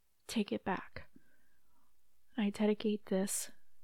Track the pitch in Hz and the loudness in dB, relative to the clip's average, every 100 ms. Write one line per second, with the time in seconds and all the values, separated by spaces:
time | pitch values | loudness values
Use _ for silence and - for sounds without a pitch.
0 | _ _ - - 202 226 - 185 - - | _ _ 0 2 2 2 2 0 0 -8
1 | - - - - - - - - - - | -8 -12 -16 -16 -18 -18 -18 -18 -18 -18
2 | - - - - 208 - 214 214 220 208 | -18 -18 -6 2 2 6 4 6 4 2
3 | - 190 196 - - - - - | 2 2 4 0 -2 -8 -10 -10